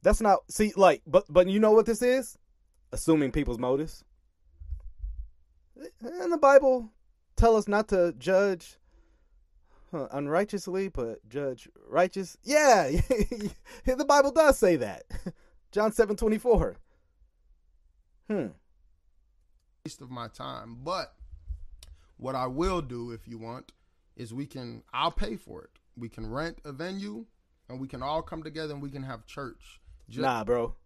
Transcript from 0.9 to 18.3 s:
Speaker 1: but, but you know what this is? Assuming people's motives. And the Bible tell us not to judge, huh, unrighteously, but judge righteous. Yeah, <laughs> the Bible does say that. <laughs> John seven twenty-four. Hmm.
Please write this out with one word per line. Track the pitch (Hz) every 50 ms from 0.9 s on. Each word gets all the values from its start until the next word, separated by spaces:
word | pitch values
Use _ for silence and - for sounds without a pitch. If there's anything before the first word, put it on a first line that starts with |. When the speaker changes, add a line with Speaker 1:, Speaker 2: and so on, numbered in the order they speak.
| 147 - _
Speaker 1:
but, | 165 135 185 - _
but | 147 180 185
you | 190 196 208
know | 214 214
what | 214 220 220
this | 226 226 214
is? | 254 247 254 269 247 - - _ _ _ _ _ _ _ _ _ _ _
Assuming | - 131 - - 160 156 143 131
people's | - 156 143 - 123 120
motives. | 127 127 131 139 156 160 - - _ _ _ _ _ _ _ _ _ _ _ _ - - - - - - - - - - - - - - - _ _ _ _ _ _ _ _ - 294 349 _ _
And | 220 240 339 359 370 349
the | 339 320
Bible | 294 277 277 277 285 269 262 254 226 220 _ _ _ _ _ _ _ _ _
tell | - 220 233 226
us | 214 - -
not | 202 208 220 -
to | 208 185 175 175 147 113
judge, | 127 175 190 185 202 202 190 170 - - - _ _ _ _ _ _ _ _ _ _ _ _ _ _ _ _ _ _ _ _ _ - _
huh, | - 160 135 -
unrighteously, | - 139 143 143 151 175 202 202 - 196 - 196 180 190 196 190
but | - - 120 117 110 - _ 107
judge | 113 143 143 135 127 120 - - _ - - -
righteous. | 117 156 180 185 - 196 190 165 - _
Yeah, | _ 214 285 302 302 277 233 196 160 131
<laughs> | 147 180 - - 262 220 208 - 247 226 208 202 - - _ - - - -
the | - 254 254 302
Bible | 277 285 285 277 277
does | 240 320 311 294 269 -
say | - 185 170
that. | 147 120 104 92 - - _ - - - 185 - _
<laughs> | _ _ _ - _ _
John | - 202 214 220
seven | 208 - 226 202 208
twenty-four. | - 233 214 214 214 - 247 233 180 160 101 85 - - _ _ _ _ _ _ _ _ _ _ _ _ _ _ _ _ _ _ _ _ _ _ _ _ _ _ _ _
Hmm. | _